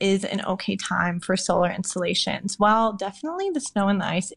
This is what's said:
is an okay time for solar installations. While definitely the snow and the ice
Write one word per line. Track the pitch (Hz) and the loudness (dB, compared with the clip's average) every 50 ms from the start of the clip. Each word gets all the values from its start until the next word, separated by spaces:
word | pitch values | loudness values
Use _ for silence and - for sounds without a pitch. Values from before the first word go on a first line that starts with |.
is | 196 196 190 196 196 | 2 2 4 2 2
an | - 202 196 - | -2 -4 -4 -2
okay | - 185 185 - - 196 | -2 -4 -2 -2 -4 -4
time | 202 - - 180 - 170 175 175 175 | -4 -2 -2 0 0 0 0 0 -4
for | - - 185 | -2 0 -2
solar | 185 - - 175 175 175 180 | 0 2 2 2 4 4 2
installations. | - - 185 - - 185 180 170 185 - - - - - - 202 - - | 0 -2 -6 -6 -4 -2 -2 0 0 0 0 -2 -2 -4 -4 -6 -2 2
While | 202 208 220 226 226 220 208 | 4 4 6 6 4 2 0
definitely | 202 285 - 294 - - 311 339 370 392 392 | -2 -6 -8 -8 -8 -8 -6 -4 -4 -4 -2
the | 349 294 | -2 -2
snow | - - - 208 196 196 | -4 -2 -2 0 2 2
and | 202 196 | 2 2
the | - | 0
ice | - - 180 180 - - | 0 -2 -2 -2 -4 -4